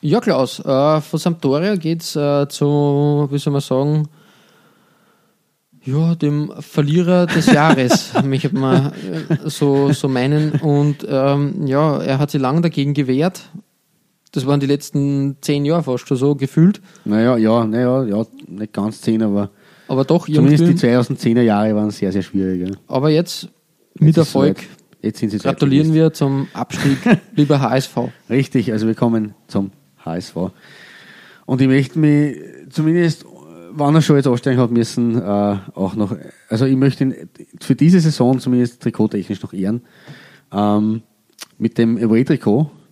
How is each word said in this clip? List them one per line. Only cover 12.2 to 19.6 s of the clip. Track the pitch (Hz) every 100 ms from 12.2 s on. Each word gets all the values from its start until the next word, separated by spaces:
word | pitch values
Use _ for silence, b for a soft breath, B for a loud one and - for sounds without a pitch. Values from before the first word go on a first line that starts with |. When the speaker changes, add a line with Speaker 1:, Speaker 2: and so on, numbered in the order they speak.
| 143
Speaker 1:
sich | 147
lang | 131 156
dagegen | 170 147 139 143
gewehrt. | 135 131 170 - - - _ _ _ _ _ _ _
Das | - 131
waren | 143
die | 139
letzten | 143 - 147 139 139 139 139
zehn | - 143 143
Jahre | 170
fast | 139 123 -
schon | 131
so | 139
gefühlt. | 143 135 - 170 208 b b -
Speaker 2:
Naja, | 107 117 123
ja, | 110 117 110
naja, | 113 123 127
ja, | 123 101 113 - -
nicht | 90 107
ganz | - 104 107
zehn, | - 110
aber | 110 101 101 b